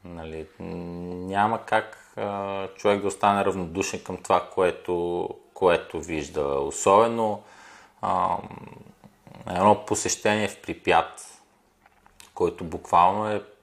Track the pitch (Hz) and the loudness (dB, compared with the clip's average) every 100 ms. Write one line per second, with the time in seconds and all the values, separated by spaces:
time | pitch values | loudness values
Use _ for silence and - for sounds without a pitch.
0 | 90 85 80 80 76 _ 90 87 87 87 | -14 -14 -12 -12 -14 _ -12 -10 -10 -10
1 | 90 90 92 98 104 113 - 110 - - | -10 -10 -4 0 2 0 0 -2 -2 -16
2 | - - 104 101 98 98 95 - 107 101 | -18 -8 -6 -6 -6 -6 -8 0 2 2
3 | 101 - 104 101 98 92 87 87 92 95 | 0 2 2 4 2 -2 -4 -4 -4 -6
4 | - 90 - 92 - - 90 - - 87 | -10 -12 0 0 0 0 0 0 -4 -4
5 | 87 87 90 - _ - 92 87 - 82 | -2 -4 -6 -10 _ 2 4 4 0 -10
6 | 78 80 71 76 71 69 69 - 101 98 | -6 -6 -4 -4 -2 0 -2 0 6 6
7 | 117 117 110 101 - - - - - _ | 6 2 -2 -4 -12 -20 -20 -20 -20 _
8 | 98 92 92 90 - - - - - _ | -2 0 0 -2 -8 -16 -18 -20 -20 _
9 | - _ - - - 90 98 104 - 117 | -20 _ -20 -16 -8 2 4 4 2 -2
10 | 92 - 107 107 101 - - 80 - 82 | -2 0 0 2 -2 -6 -10 -6 2 2
11 | - - - - _ _ _ _ _ _ | 2 -8 -20 -20 _ _ _ _ _ _
12 | _ _ - - 87 - 87 82 - 87 | _ _ -20 -2 -2 -2 -8 -8 2 6
13 | 87 104 107 104 - _ | 6 4 -2 -4 -6 _